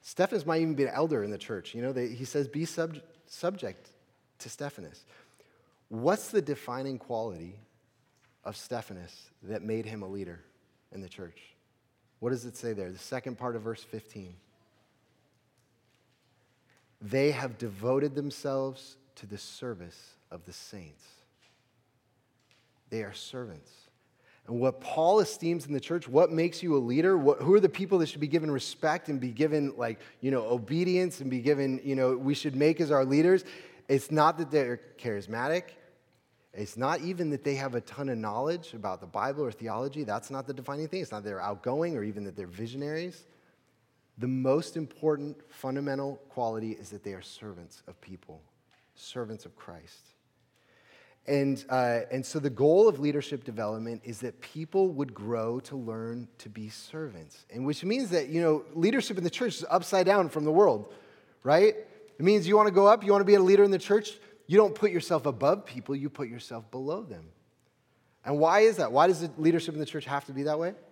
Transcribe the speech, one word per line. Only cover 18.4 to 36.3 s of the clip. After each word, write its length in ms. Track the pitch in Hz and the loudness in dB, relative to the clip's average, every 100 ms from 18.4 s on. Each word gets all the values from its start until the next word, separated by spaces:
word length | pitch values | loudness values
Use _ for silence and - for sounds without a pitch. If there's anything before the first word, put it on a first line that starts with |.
| 147 135 135 131 - - _ - | -6 -4 -6 -8 -20 -20 _ -20
to 100 | 104 | -16
the 140 | 101 | -16
service 760 | - - 127 104 87 - - _ _ | -16 -14 -12 -12 -14 -20 -20 _ _
of 160 | 90 90 | -20 -18
the 80 | |
saints." 500 | 90 - 104 80 73 _ _ _ _ _ _ _ _ _ _ _ _ _ _ _ _ _ _ _ | -20 -18 -20 -20 -20 _ _ _ _ _ _ _ _ _ _ _ _ _ _ _ _ _ _ _
They 100 | 113 | -10
are 120 | 101 | -10
servants. 580 | 95 - 131 120 80 - _ _ _ _ _ _ _ - | -12 -14 -12 -14 -16 -20 _ _ _ _ _ _ _ -8
And 120 | 120 | -2
what 200 | 131 127 | 0 -2
Paul 420 | - - 160 214 | -6 2 4 6
esteems 440 | 208 - 165 170 135 | 4 -2 -4 -4 -4
in 80 | |
the 60 | 143 | -6
church, 280 | - 175 127 | -4 -6 2
what 240 | 131 170 | 4 4
makes 300 | 160 165 160 | 4 0 -2
you 160 | 180 143 | 0 0
a 0 | |
leader, 400 | 120 127 175 190 | 2 2 4 4
what, 240 | 139 143 | 4 4
who 140 | 135 202 | 6 6
are 40 | |
the 80 | 190 | 6
people 300 | - 185 190 | 0 0 2
that 80 | 160 | 0
should 160 | 147 | -2
be 60 | 147 | -2
given 240 | 160 156 | 0 0
respect 580 | 139 - - 160 160 - | -4 -6 -2 0 0 -2
and 100 | 139 | -6
be 120 | 127 | -4
given, 420 | 113 156 151 139 120 | 0 2 2 -2 -2
like, 240 | 117 113 - - | -6 -6 -14 -6
you 80 | 127 | -2
know, 160 | 135 110 | 0 0
obedience 760 | 123 107 156 180 180 185 - | -2 0 0 2 2 0 -4
and 120 | 135 | -6
be 80 | 127 | -2
given, 420 | 120 147 135 131 | 2 2 2 -2
you 120 | 139 135 | -4 0
know, 200 | 127 127 | 2 2
we 200 | 135 143 | 0 -2
should 200 | 156 135 | -2 2
make 240 | 151 160 | 2 2
as 120 | 160 | 2
our 140 | 143 135 | 2 4
leaders? 380 | 139 170 185 185 - - - _ | 4 6 4 2 -18 -20 -20 _
It's 240 | 139 - | 0 2
not 260 | 156 151 160 | 4 4 2
that 140 | 160 | -2
they're 300 | 147 127 120 - - | 0 0 -4 -12 -10
charismatic. 640 | 123 101 92 113 131 170 175 - _ _ _ _ _ | -6 -6 -6 -6 -2 -2 -4 -20 _ _ _ _ _